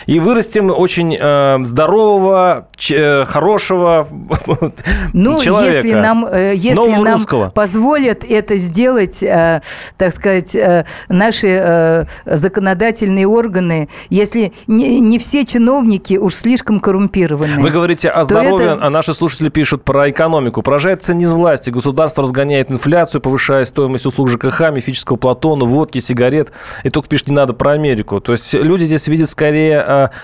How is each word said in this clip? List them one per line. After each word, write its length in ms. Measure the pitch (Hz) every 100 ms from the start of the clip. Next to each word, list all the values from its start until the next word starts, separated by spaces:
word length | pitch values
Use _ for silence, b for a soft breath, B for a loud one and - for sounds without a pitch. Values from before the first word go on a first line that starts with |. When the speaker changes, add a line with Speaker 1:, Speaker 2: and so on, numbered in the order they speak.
| B
Speaker 1:
и 140 | 160
вырастим 500 | 175 240 208 214 196
очень, 460 | 147 180 - 165 156
э, 380 | 147 143 139 135
здорового, 1040 | 123 120 156 208 214 202 190 190 180 139 - -
ч-, 180 | - 151
э, 280 | 147 139
хорошего 840 | 131 151 170 208 - 185 175 165 147 151 -
<laughs> 840 | 151 - - 165 - 165 196 180
Speaker 2:
Ну, 280 | 175 220 311
Speaker 1:
человека. 360 | 254 208 247 151
Speaker 2:
если 180 | 226
нам, 320 | 220 220 226 226
э, 280 | 185 196
если 200 | 196 214
Speaker 1:
Нового 280 | 220 233 214
Speaker 2:
нам 100 | 214
Speaker 1:
русского. 360 | 226 214 127 95
Speaker 2:
позволят 760 | 214 208 214 240 302 254 208
это 320 | 240 220 214 202
сделать, 640 | 175 165 254 254 185 -
э, 400 | 196 175 165 160 B B B -
так 160 | 185
сказать, 420 | - 208 185 175
э, 300 | 202 196 175 151 B B
наши, 400 | 180 220 - 202
э, 560 | 185 180 170 160 165 156 B B
законодательные 1000 | 156 180 214 196 185 226 220 202 190 190
органы, 640 | 226 233 185 175 160 147 B B
если 420 | 180 208 233 202 B B
не, 340 | 220 277 240
не 180 | 220 233
все 260 | - 285
чиновники 760 | 269 247 233 277 226 202 - 196
уж 160 | 202
слишком 460 | - 233 247 - 208
коррумпированы, 800 | 202 190 202 202 170 147 151 147
Speaker 1:
Вы 100 | 139
говорите 380 | 160 170 170 165
о 80 | 170
Speaker 2:
то 60 |
Speaker 1:
здоровье, 420 | 147 208 - - 226
Speaker 2:
это 60 | 151 143
Speaker 1:
а 40 |
наши 240 | 147 160
слушатели 340 | 151 170 - 156
пишут 340 | 156 147 143
про 260 | - 135 143
экономику. 520 | 135 160 156 123 113
«Поражает 400 | 120 143 170 185
цинизм 340 | - 170 175 165
власти. 340 | 170 139 -
Государство 520 | 123 139 135 156 -
разгоняет 480 | 135 127 143 139 131
инфляцию, 500 | 131 - 170 190 151
повышая 440 | 131 131 - 135
стоимость 420 | 123 - 135 127 139
услуг 220 | 135 131
Ж 80 | 120
К 120 | 135
Х, 200 | - 160
мифического 460 | 139 127 127 - 131
Платона, 480 | 131 123 156 147
водки, 340 | 120 139 151 131
сигарет». 540 | - 120 123 117 - B B B
И 60 | 135
только 180 | 156 -
пишет, 200 | 143 -
не 60 |
надо 200 | 143 131
про 180 | 123 131
Америку. 480 | 151 147 113 - 101
То 120 | -
есть 200 | 117 -
люди 300 | 139 156 185
здесь 240 | 160 151 -
видят 220 | 160 156
скорее, 500 | - 151 151 156 151
а, 300 | - 139 135 B